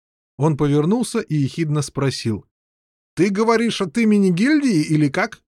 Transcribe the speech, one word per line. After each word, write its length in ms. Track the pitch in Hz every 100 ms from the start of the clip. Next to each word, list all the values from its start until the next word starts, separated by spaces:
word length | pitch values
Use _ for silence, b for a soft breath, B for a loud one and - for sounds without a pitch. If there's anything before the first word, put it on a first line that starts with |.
| _ _ _ -
Он 180 | 151 143
повернулся 600 | 147 147 156 233 214 233
и 160 | -
ехидно 480 | 151 131 - 160 151
спросил: 640 | 139 - 139 127 113 104 - _ _ _ _ _ _
"Ты 160 | - 196
говоришь 520 | 196 226 226 233 -
от 160 | 190 233
имени 320 | 220 208 196
гильдии 520 | 175 247 311 277 170
или 260 | 160 151 147
как? 340 | 180 226 -